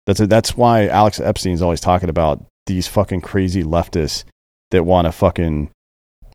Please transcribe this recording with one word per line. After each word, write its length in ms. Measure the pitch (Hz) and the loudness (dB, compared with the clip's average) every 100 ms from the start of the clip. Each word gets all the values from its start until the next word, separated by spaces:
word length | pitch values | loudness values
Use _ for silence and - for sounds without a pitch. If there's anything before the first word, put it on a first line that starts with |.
| - | -4
That's 160 | 98 | 0
a, 60 | 101 | 2
that's 280 | 110 - - | 2 2 2
why 320 | 120 113 101 | 2 4 2
Alex 320 | 98 107 - | 2 2 0
Epstein 340 | 71 104 92 | -4 -4 -2
is 80 | 85 | -2
always 180 | 87 82 | 0 -2
talking 280 | - 90 87 | 0 0 0
about 360 | 80 80 71 - _ - | 0 0 -2 -8 _ -6
these 200 | 92 85 | -4 -2
fucking 320 | - 95 92 | -2 -2 -4
crazy 420 | - 98 92 92 | -4 -2 -2 -2
leftists 600 | 78 85 - 87 76 - - _ _ _ - | 0 -2 -2 -2 -4 -6 -12 _ _ _ -2
that 160 | 92 85 | 0 4
wanna 260 | 90 82 | 2 2
fucking 600 | - 95 - 85 76 73 _ _ _ _ _ - | 0 0 0 -2 -2 -6 _ _ _ _ _ -20